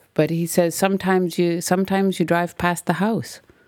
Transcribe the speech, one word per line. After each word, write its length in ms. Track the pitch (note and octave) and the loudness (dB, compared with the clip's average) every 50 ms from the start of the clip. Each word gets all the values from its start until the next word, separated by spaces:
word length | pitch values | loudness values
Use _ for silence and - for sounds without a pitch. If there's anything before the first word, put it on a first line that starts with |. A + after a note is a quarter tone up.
| _ _ - | _ _ 0
But 180 | - D3+ D3+ | 0 0 0
he 160 | E3 E3 E3+ | 0 -2 -2
says, 260 | E3 - F3+ E3+ E3+ D#3+ | 0 2 2 2 2 0
"Sometimes 640 | - G3 F#3+ G3 F#3+ - F#3+ F#3+ F#3 F#3 E3+ - | 0 0 0 0 0 0 0 2 2 0 0 0
you, 240 | - F3 E3+ E3+ F3 | 0 0 0 0 -2
sometimes 580 | - - F3+ F#3 F#3+ F#3+ F#3+ G3 G3 F#3+ F#3 - | -2 0 0 0 0 0 0 2 2 2 0 0
you 60 | E3+ | 0
drive 320 | D#3+ E3+ E3+ F3 E3+ - | 0 2 0 0 -2 -4
past 300 | - F3+ F3 E3+ - - | -4 -2 -2 -2 -2 -2
the 60 | - E3+ | -4 -2
house." 460 | D#3+ G3 A3 A#3 D#3+ A#2+ - - - - _ _ _ _ | 0 0 0 0 -2 -4 -8 -12 -20 -20 _ _ _ _